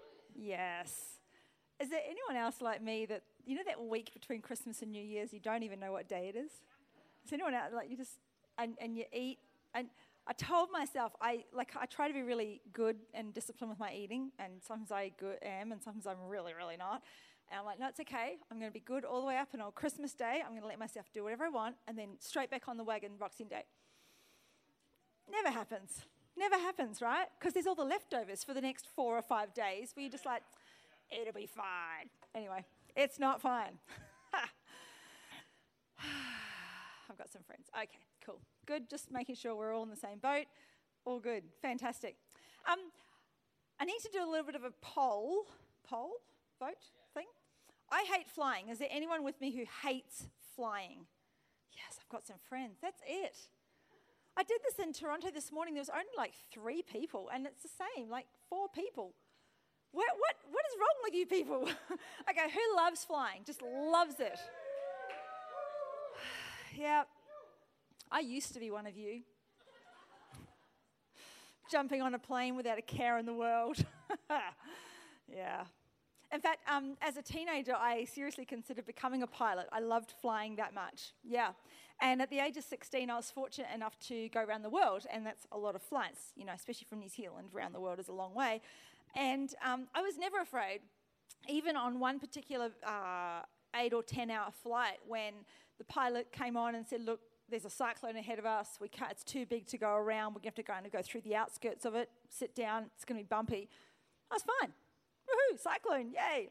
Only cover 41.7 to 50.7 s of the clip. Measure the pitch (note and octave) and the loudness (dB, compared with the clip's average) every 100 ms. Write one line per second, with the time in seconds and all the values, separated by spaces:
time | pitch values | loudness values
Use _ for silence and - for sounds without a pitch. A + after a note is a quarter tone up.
41.7 | B3 A#3+ B3+ G#3+ - _ - - - - | 0 -2 -4 -8 -10 _ -20 -20 -6 2
42.7 | F4+ F4+ - - - _ _ _ _ _ | 2 2 -14 -20 -20 _ _ _ _ _
43.7 | _ D#4 A4+ A4+ G4 F4 D#4+ D4 C#4+ B3 | _ -2 0 -2 0 2 0 0 -4 -6
44.7 | - - - C4 G#3 A3+ F#4+ G#4 - - | -10 -4 4 4 4 2 2 0 -10 -20
45.7 | _ - A#3 B3 A#4+ - _ _ _ C4 | _ -8 -6 -4 -8 -10 _ _ _ -6
46.7 | F4+ - _ _ - F#4 - _ _ - | -6 -14 _ _ -10 -10 -14 _ _ -20
47.7 | - _ D#4 G4 G4 D#4+ - C#4 G#3+ G3+ | -20 _ 2 4 2 0 0 2 2 -2
48.7 | A#3 C#4+ D4 D#4+ E4 C#4 D#4 C4+ B3 A#3 | -4 -2 0 0 0 0 -2 -2 -2 -6
49.7 | - D4 C4 - - - - - - A#3 | -4 -2 -2 -4 -12 -14 -16 -18 -6 -2